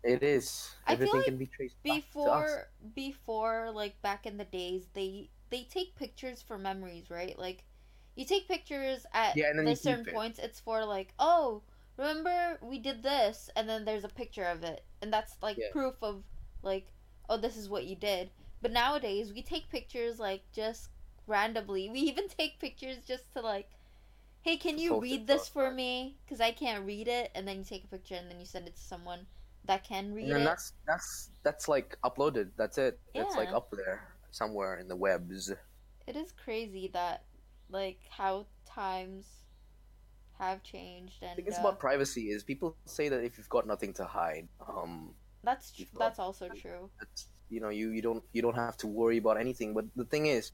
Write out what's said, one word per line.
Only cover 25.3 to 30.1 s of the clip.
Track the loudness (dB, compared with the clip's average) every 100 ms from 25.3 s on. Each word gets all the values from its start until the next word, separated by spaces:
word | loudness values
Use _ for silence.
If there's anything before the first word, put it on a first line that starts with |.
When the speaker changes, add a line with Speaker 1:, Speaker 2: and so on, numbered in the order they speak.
| 4 4
Speaker 1:
to | 0
our | 0
Speaker 2:
for |
Speaker 1:
friends. | 2
Speaker 2:
me? | -2 -2 -4 -10 -12
'Cause | 2
I | 2
can't | 2 -2 -2 -4
read | -4 0
it." | 0 0
And | -4 -6
then | -6
you |
take | -8 -10 -10
a |
picture | -12 -8 -10
and | -10
then | -14
you | -12
send | -10 -12
it | -14
to |
someone | -12 -10 -10 -10 -12 -18 -18 -12 2
that | 2 2
can | -4 -4